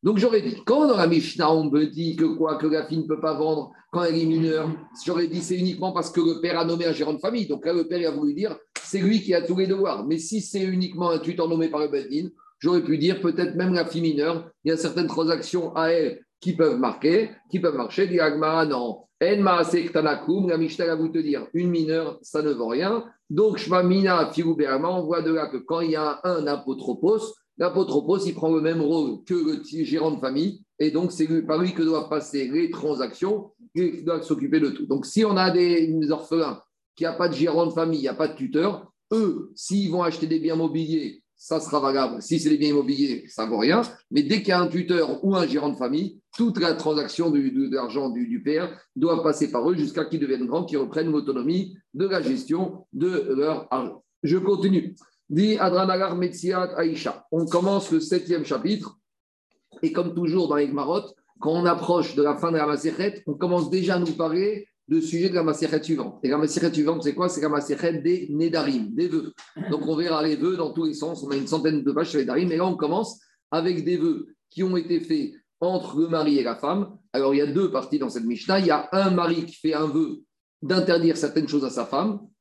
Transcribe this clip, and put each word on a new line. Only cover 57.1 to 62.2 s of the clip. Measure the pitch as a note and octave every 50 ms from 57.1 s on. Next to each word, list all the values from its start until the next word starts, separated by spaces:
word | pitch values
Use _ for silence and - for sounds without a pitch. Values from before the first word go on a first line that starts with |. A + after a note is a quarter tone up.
| - - - _
On | - E3 E3
commence | D#3+ F3 F3 F#3 F#3+ G3 G3 F#3+ - D#3+
le | D#3+
septième | D#3 - F#3 F3+ F3 - F3 E3 D3
chapitre. | - C#3+ B2+ - F3+ G#3+ - - - - _ _ _ _ _ _ _ _ _ _ _ _ _ _ _ _ - -
Et | D#3+ -
comme | E3+ F3 F3 E3
toujours | E3 F3 D#3+ D#3+ F#3 F3 D3
dans | D3
les | D3 D3
Gemarot, | C#3 C#3 C#3+ C#3 C#3 E3+ G3+ G#3 - - _ _ _ _ _
quand | - D3 D#3+
on | E3+ F3
approche | F3 E3+ E3+ - - F3 F3 D3+ - -
de | C#3